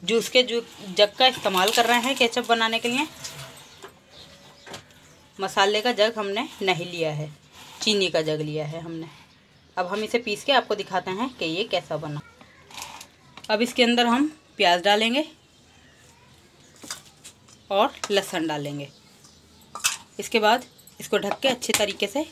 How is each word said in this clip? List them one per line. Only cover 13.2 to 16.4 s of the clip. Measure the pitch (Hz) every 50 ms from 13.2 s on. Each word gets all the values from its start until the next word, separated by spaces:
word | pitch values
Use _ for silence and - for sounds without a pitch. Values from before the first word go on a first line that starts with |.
| _ - - - - -
अब | 220 208
इसके | 233 240 - - 247
अंदर | 233 240 240 247 233
हम | 233 254 285 311 - - _ _ _ -
प्याज | 208 175 175 180 175
डालेंगे | 196 208 208 220 226 240 277 311 - - _ _ _ _ _ _ _ _ - _ - - _ - - - _ - - - -